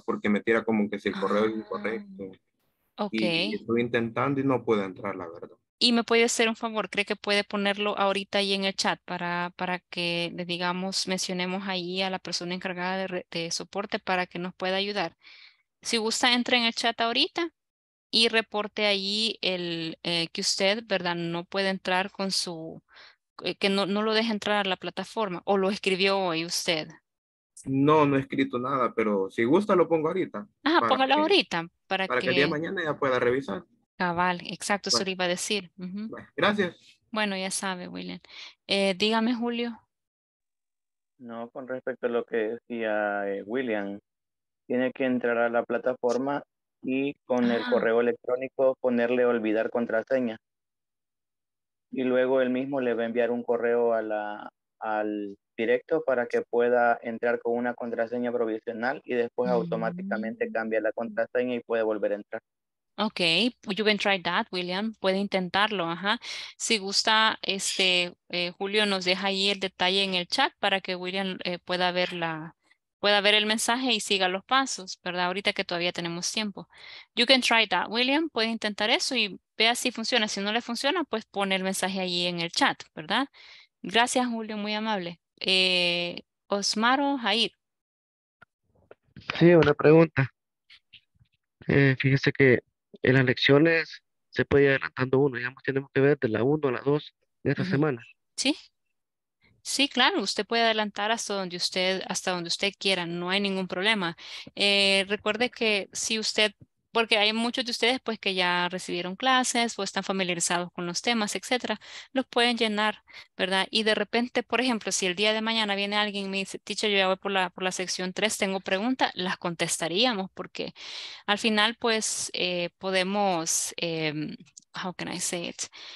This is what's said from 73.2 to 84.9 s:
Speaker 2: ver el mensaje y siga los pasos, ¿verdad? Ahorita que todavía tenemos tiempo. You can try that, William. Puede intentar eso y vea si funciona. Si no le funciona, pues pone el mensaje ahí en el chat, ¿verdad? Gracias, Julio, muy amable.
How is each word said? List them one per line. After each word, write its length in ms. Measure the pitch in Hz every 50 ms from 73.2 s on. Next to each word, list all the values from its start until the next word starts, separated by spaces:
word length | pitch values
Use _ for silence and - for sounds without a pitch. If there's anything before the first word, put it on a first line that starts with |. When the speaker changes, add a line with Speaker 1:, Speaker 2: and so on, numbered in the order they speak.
Speaker 2:
ver 140 | 190 208 208
el 100 | 214 208
mensaje 460 | 214 214 226 - - 233 262 262 262
y 80 | 226 214
siga 260 | - - 208 190 190
los 180 | 180 185 196 -
pasos, 540 | - 254 269 277 262 - - 185 185 - - -
¿verdad? 220 | 185 175 180 180
Ahorita 260 | 180 185 202 208 208
que 100 | 202 - -
todavía 280 | - 180 170 175 180
tenemos 400 | 175 - 175 170 170 170 175 -
tiempo. 360 | - 220 220 208 190 - 175 - _ - - - - - - _ _
You 100 | - 240
can 140 | - 269 254
try 280 | 247 - 233 226 220 202
that, 180 | 190 175 185 -
William. 420 | 202 233 247 254 277 311 330 302
Puede 180 | - 233 220 226
intentar 420 | 226 214 - 214 202 - 214 214
eso 240 | 262 370 - - 269
y 260 | 233 214 202 175 - _ _ _
vea 200 | - 220 226 240
si 160 | - - -
funciona. 340 | - - 226 - 254 240 214
Si 140 | 214 - 196
no 100 | 196 208
le 80 | 214 233
funciona, 440 | - - 233 - - 277 339 359 302
pues 200 | - - 220 -
pone 300 | - - 196 196 196 190
el 80 | 190
mensaje 380 | 185 190 190 - - 185 190 196
ahí 260 | 185 180 175 175 175
en 140 | 175 175 170
el 100 | 170 170
chat, 320 | - - 277 240 156 - - - _
¿verdad? 320 | 170 156 151 196 233 277 - _ - - - - - - _ _ _
Gracias, 460 | - 180 190 226 240 247 - 262 247
Julio, 300 | 247 226 226 220 214 214
muy 180 | 208 202 208 214
amable. 460 | 214 220 220